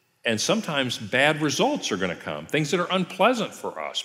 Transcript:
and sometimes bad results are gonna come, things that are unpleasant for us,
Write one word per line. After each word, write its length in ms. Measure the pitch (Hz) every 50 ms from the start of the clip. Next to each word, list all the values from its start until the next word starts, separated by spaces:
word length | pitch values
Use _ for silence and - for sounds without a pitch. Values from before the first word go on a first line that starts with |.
| _ _ _ _ -
and 160 | 120 113 104
sometimes 580 | - - 185 226 202 - 156 139 131 123 - -
bad 440 | 113 95 123 127 139 151 156 147 156
results 500 | 147 135 - 190 269 294 - - - 110
are 40 |
gonna 200 | 90 95 90 82
come, 300 | - - 92 78 76 78
things 240 | - - 151 156 147
that 100 | 190 175
are 80 | 175 -
unpleasant 640 | 180 190 180 175 - - 190 226 262 226 180 113 -
for 260 | - - 95 82 80
us, 220 | 76 71 - -